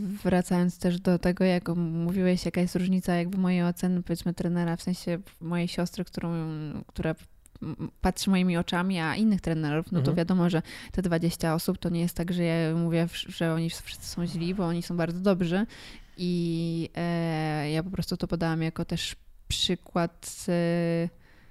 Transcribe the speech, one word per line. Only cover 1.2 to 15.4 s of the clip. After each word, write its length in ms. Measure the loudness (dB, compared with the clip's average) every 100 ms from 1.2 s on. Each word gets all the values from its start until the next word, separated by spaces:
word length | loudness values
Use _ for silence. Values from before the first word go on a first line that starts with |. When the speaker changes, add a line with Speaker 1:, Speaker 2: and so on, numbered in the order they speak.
| 2 2
Speaker 1:
jak 240 | 4 2 0 -2
mówiłeś, 680 | 0 0 0 2 2 2
jaka 160 | 0 0
jest 160 | 0 2
różnica 380 | 2 2 2
jakby 240 | 0 0 2
mojej 240 | 2 4
oceny, 380 | 2 0 0 0
powiedzmy, 320 | -2 -4 -2
trenera, 420 | -2 0 0 0 -2
w 60 |
sensie 360 | -4 -4 -2 -4 -6 -12
mojej 280 | -4 -2 -2
siostry, 360 | -2 -4 -4
którą, 260 | -8 -6 -4 -2 -4 -6 -6 -8 -10
która 280 | -4 -4 -4 -8 -20 -20 -12
m-, 280 | -10 -8 -10 -2
patrzy 300 | -2 0 2
moimi 260 | 4 4 2
oczami, 420 | 0 0 0 0
a 140 | 0
innych 260 | 2 2 2
trenerów, 460 | 0 -2 0 -2 0
no 120 | 0
to 120 | 2
Speaker 2:
Mhm. 60 | 2
Speaker 1:
wiadomo, 340 | 4 4 4
że 120 | 4 0 -8 -8
te 100 | -2
dwadzieścia 520 | 2 2 2 0 0
osób 240 | 0 0 -2
to 100 | 0
nie 120 | 0
jest 160 | 0 -2
tak, 160 | -2
że 100 | 0
ja 300 | 2 2 2
mówię, 340 | 2 2 2 0
w-, 60 | -2 -8 -2
że 160 | 0
oni 160 | 0 -2
wszyscy 360 | -4 -12 -14 -10
są 180 | -6 -4
źli, 280 | -2 -2
bo 120 | -2 -2
oni 160 | -2
są 140 | -2 -2
bardzo 240 | -2 0
dobrzy. 460 | 2 2